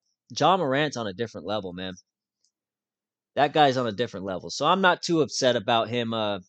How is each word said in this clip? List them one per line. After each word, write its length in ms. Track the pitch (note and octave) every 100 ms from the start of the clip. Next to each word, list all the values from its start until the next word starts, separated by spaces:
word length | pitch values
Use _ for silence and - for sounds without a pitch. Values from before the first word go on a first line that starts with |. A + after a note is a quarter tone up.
| _ _ - B2
Ja 200 | D3 F#3+
Morant's 400 | D3 C3+ D3+ B2
on 80 | G#2+
a 80 |
different 320 | F#2 A#2 G2 D#2
level, 260 | G#2+ F#2+
man. 220 | F2 F#2 F#2 _ _ _ _ _ _ _ _ _ _ _ _ _
That 200 | - C#3+
guy's 240 | D#3 D3 C3
on 80 | A#2+
a 60 |
different 340 | G2+ A#2+ G2 F#2+
level. 240 | F2+ E2+
So 160 | - D3
I'm 160 | F#3
not 200 | F#3 E3
too 200 | - E3
upset 340 | C3 - C3 A#2+
about 320 | G2 A#2 A2
him, 260 | A#2+ A2+
uh, 240 | A2+ G#2 G2+